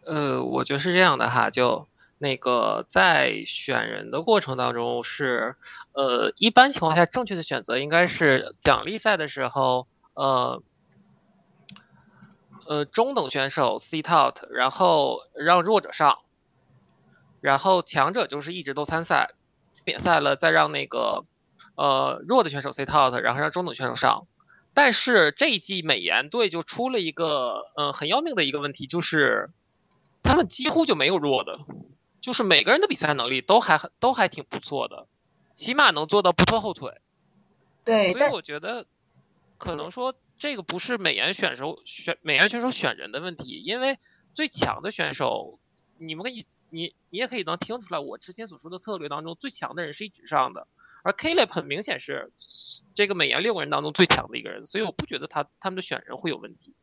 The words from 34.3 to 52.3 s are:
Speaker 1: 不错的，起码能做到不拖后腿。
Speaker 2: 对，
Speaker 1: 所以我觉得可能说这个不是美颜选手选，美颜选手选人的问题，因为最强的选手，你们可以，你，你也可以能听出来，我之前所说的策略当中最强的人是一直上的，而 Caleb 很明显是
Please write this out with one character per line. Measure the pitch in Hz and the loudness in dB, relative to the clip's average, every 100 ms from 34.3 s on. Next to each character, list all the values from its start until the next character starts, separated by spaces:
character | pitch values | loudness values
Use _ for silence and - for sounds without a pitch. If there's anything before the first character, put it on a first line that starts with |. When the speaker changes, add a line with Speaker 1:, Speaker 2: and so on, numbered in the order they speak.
| - - | -2 -12
Speaker 1:
不 | 151 | -12
错 | - 143 113 | -8 -6 -6
的， | - 107 _ _ _ _ | -8 -20 _ _ _ _
起 | - - | -12 -4
码 | 262 269 | 4 4
能 | 151 156 | 4 2
做 | 208 | 4
到 | 185 | 4
不 | 180 | 4
拖 | 180 226 | 4 4
后 | 208 | -2
腿。 | 170 131 - _ _ _ _ _ _ _ _ | -8 -10 -14 _ _ _ _ _ _ _ _
Speaker 2:
对， | - 220 190 | 0 2 4
Speaker 1:
所 | 190 | 4
以 | 285 | 2
我 | 220 | 2
觉 | 156 147 | -6 -10
得 | 175 240 - _ _ _ _ _ _ _ | -8 -10 -12 _ _ _ _ _ _ _
可 | - | -8
能 | 160 156 | -8 -8
说 | 185 254 254 _ _ | -6 -6 -6 _ _
这 | 294 | -8
个 | 262 | -6
不 | 175 180 | -2 -2
是 | - 240 | 0 0
美 | 180 | 2
颜 | 123 131 | 2 0
选 | 190 190 123 | 0 -2 -2
手 | 139 - | -8 -10
选， | - - - 165 | -14 -10 -6 -6
美 | 160 139 | 0 2
颜 | 196 | 2
选 | 233 | 2
手 | 240 | -4
选 | 254 147 113 | -2 -4 -4
人 | 78 | -8
的 | 120 | -10
问 | 180 | -10
题， | 170 127 80 | -12 -14 -12
因 | 123 233 | -8 -4
为 | 262 269 _ _ _ | -4 -4 _ _ _
最 | - 302 | -8 -8
强 | - - - | -2 -4 -2
的 | 202 | -8
选 | - 151 | -4 -4
手， | 139 127 113 - - _ _ _ _ | -2 -2 -4 -8 -18 _ _ _ _
你 | 160 | -14
们 | 156 | -10
可 | 220 | -10
以， | 240 - _ _ | -12 -18 _ _
你， | 165 170 _ _ | -12 -12 _ _
你 | 185 | -8
也 | 254 | -6
可 | 247 | -6
以 | |
能 | 160 170 | -6 -6
听 | - 233 | -6 -10
出 | 190 | -8
来， | 175 | -8
我 | 143 120 | -8 -14
之 | - | -16
前 | 180 226 | -18 -18
所 | 151 | -18
说 | 160 | -16
的 | 185 | -16
策 | - 196 | -10 -10
略 | 147 | -8
当 | 143 | -10
中 | 160 | -10
最 | 165 277 | -12 -12
强 | - 127 | -10 -10
的 | 151 | -8
人 | 160 | -10
是 | 147 | -10
一 | 214 | -14
直 | _ - | _ -4
上 | 147 131 | 0 0
的， | - - _ _ - | -4 -18 _ _ -8
而 | - | -4
Caleb | 196 320 339 226 | -2 0 2 2
很 | 175 | 0
明 | 143 143 | -6 -6
显 | 214 135 | -6 -8
是 | - 139 127 | -6 -10 -10